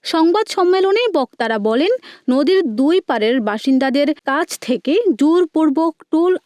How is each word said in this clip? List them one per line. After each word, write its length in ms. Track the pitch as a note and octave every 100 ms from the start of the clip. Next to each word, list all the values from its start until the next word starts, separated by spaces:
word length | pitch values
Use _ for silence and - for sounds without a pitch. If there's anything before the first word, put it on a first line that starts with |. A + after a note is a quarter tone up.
| -
সংবাদ 320 | E4 E4 G4+ A4 -
সম্মেলনে 460 | F4+ F#4 F#4+ G#4 A#4+ E4
বক্তারা 420 | B3+ _ A3+ A3 G#3+
বলেন, 240 | A#3 F4 B4+ - - -
নদীর 280 | C4 D4 F#4+ E4 G#3+
দুই 160 | C#4 F#4 -
পাড়ের 280 | A#3+ G#3+ C4 G#3
বাসিন্দাদের 600 | G#3+ - C4 C4+ C4 C#4+ D4+ -
কাছ 200 | C#4 F4 - -
থেকে 260 | A#3+ - F4 A4+ A#3
জোরপূর্বক 720 | D4 F4 F4 D#4 D#4 C#4 E4 - -
টোল 200 | D#4+ F4+ F#4